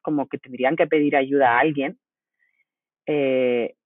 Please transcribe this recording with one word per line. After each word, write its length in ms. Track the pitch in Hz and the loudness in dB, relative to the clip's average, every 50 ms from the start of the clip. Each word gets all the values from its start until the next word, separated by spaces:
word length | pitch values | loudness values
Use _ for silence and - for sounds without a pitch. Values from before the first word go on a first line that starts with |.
como 260 | - 156 156 143 131 | -6 -4 -2 -2 -4
que 100 | 120 - | -4 -8
tendrían 380 | 139 - 131 127 120 123 131 156 | -12 -12 -12 -8 -2 -2 -2 0
que 120 | 165 170 | 0 0
pedir 280 | 151 160 156 147 143 147 | 0 2 2 2 2 2
ayuda 360 | 143 135 135 139 143 135 123 | 0 0 0 2 2 2 4
a 80 | 117 120 | 4 2
alguien, 380 | 139 160 147 139 135 143 190 _ _ _ _ _ _ _ _ _ _ _ _ _ _ _ _ _ _ _ _ _ - | 2 0 0 -2 -4 -6 -8 _ _ _ _ _ _ _ _ _ _ _ _ _ _ _ _ _ _ _ _ _ -6
eh, 680 | - 151 147 139 135 131 131 127 123 123 120 113 - - _ _ | -4 -2 0 0 0 0 0 0 0 0 0 -2 -4 -8 _ _